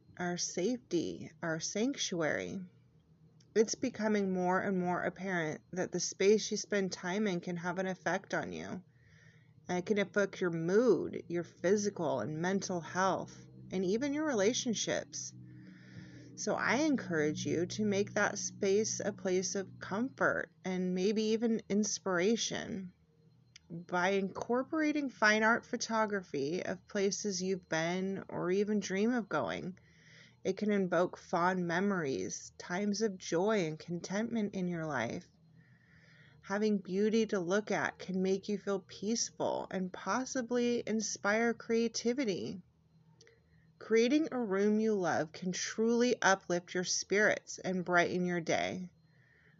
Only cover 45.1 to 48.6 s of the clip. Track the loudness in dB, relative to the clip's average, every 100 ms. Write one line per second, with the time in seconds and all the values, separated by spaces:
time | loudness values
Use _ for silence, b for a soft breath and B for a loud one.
45.1 | 2 0 -4 -4 -4 -4 0 2 4 4
46.1 | 4 4 4 2 -2 -2 -4 -2 -2 0
47.1 | 2 4 2 -4 -8 -4 -2 2 4 4
48.1 | 2 0 0 0 0